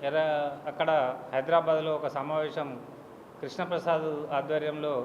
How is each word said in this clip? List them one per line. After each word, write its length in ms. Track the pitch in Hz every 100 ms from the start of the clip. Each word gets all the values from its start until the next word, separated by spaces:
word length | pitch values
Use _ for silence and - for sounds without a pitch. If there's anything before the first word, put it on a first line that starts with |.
ఎర-, 200 | 139 156 156 151 143 143 151
అక్కడ 220 | 147 165 156 127 127 -
హైదరాబాద్లో 580 | 131 139 165 160 156 156 151
ఒక 120 | 147 139
సమావేశం 540 | 139 156 156 165 143 123 - - - - - -
కృష్ణప్రసాద్ 720 | 139 - 175 170 165 160 156 147 147 143
ఆధ్వర్యంలో 540 | 139 156 151 151 151 135